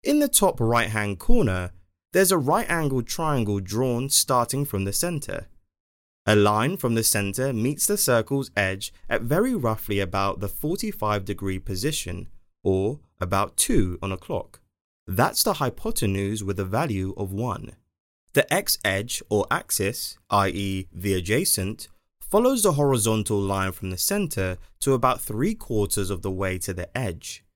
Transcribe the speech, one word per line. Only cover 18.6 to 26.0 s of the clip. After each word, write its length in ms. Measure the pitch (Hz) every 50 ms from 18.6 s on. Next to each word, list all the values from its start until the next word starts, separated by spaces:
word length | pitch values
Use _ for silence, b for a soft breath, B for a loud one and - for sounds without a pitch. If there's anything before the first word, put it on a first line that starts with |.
| 202 - - - -
edge 380 | 104 95 98 107 120 - - - _
or 160 | 104 104 - -
axis, 680 | - - - - - - 98 98 - - - - - _ _ _
i 180 | - 101 98 98
e 380 | 78 95 101 98 95 95 90 -
the 220 | - 87 90 101 95
adjacent, 760 | 92 85 92 107 135 190 - - - 92 98 110 - - - - _ _ _ _ _
follows 440 | - - - 214 240 254 277 240 208
the 80 | 196
horizontal 680 | 147 139 147 139 135 117 104 113 110 110 101 - 107 101
line 320 | 98 98 98 98 95 95
from 200 | 92 - - 92
the 80 | 92 -
center 580 | - - 196 208 196 147 - - 95 92 92 b b b b _
to 160 | - 139 135
about 260 | 123 127 127 123 -
three 320 | - - 107 107 139 208 110
quarters 560 | - - - 120 104 101 95 - 104